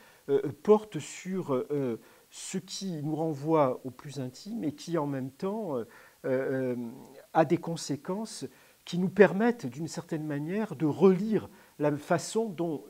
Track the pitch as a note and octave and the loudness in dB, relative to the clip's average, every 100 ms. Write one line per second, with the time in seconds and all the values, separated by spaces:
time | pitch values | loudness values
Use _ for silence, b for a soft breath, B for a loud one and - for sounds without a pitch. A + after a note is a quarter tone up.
0 | B B - C#3 D3 - - G#3+ G#3+ D#3+ | B B 0 0 0 0 4 4 2 -10
1 | - - F#3 F#3 D#3 B2+ C3 D3 C3 A2 | -10 -12 -8 -6 -2 -2 0 -2 -2 -4
2 | B B B - - F#3+ - - F#3+ D#3+ | B B B -16 -8 -8 -8 -8 -6 -4
3 | D3 D3+ E3 C#3 D3 D#3+ C3+ B2 C3 - | -4 -2 -2 -2 2 4 4 2 -8 -12
4 | D3 C#3+ B2+ - G3+ A3+ D#3+ - - E3 | -12 -8 -8 -10 -10 -6 -4 -6 -4 -2
5 | C#3+ C3+ C3 - F#3+ A3 G3 C3 G#2+ B | 0 -2 -6 -6 -6 -4 -4 -4 -6 B
6 | B B C3+ C3 C#3 C3 B2+ B2 A#2 C3+ | B B -2 0 0 0 -2 -2 -6 -10
7 | - - - E3 D#3+ E3 E3+ E3 - C#3+ | -18 -20 0 2 4 2 0 -6 -4 -6
8 | - F#3+ A3+ - C3 b b b - F3 | -4 -6 -6 -10 -12 b b b -6 -2
9 | F#3 F#3+ F#3+ F#3+ A#3+ A#3 B2+ C#3 D#3+ - | 4 8 8 8 2 2 -4 -6 -6 -8
10 | E3+ D#3+ D#3 C#3+ D#3 G3+ G#3+ C#3+ D#3 C#3+ | -6 -4 -4 -4 -4 -4 -4 0 0 6
11 | F#3+ F3+ A3 G#3 G2+ B B - D3+ D3 | 6 6 2 0 -2 B B -2 0 0
12 | - E3+ - A3 A3+ D#3 E3+ C#3 | 0 0 0 -2 -2 -2 -4 -4